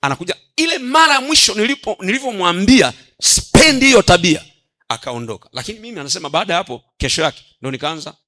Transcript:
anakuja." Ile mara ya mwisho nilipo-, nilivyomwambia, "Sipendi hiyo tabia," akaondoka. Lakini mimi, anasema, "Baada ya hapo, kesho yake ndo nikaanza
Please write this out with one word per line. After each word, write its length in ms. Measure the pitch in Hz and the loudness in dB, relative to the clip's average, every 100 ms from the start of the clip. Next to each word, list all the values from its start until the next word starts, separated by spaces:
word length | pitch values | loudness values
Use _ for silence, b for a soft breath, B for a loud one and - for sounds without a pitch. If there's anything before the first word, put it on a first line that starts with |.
anakuja." 360 | 143 139 180 - _ - | -4 -4 -6 -10 _ -4
Ile 220 | 330 339 | -2 -2
mara 360 | 254 294 320 | -2 2 2
ya 60 | 277 | 2
mwisho 340 | 262 311 - | 0 0 0
nilipo-, 420 | 202 226 277 - 208 | 0 -2 -4 -6 -8
nilivyomwambia, 880 | 185 180 269 214 180 175 208 262 143 - _ _ | -6 -6 -6 -4 -2 0 4 4 4 -2 _ _
"Sipendi 640 | - - - - 320 269 269 | 0 0 2 4 4 4 6
hiyo 160 | 240 | 6
tabia," 420 | 185 180 175 156 - _ _ _ _ | 6 4 4 -2 -4 _ _ _ _
akaondoka. 600 | 117 - 120 117 107 _ | -8 -8 -10 -10 -12 _
Lakini 260 | 127 127 220 | -14 -12 -14
mimi, 200 | 226 208 | -14 -14
anasema, 300 | 139 277 143 | -8 -8 -2
"Baada 220 | 151 190 | -2 0
ya 60 | 170 | -4
hapo, 260 | 190 120 _ _ | -4 -12 _ _
kesho 240 | - - | -4 -2
yake 220 | 156 - _ _ | -2 -4 _ _
ndo 100 | 131 | -10
nikaanza 440 | 131 147 160 147 - | -6 -8 -8 -12 -20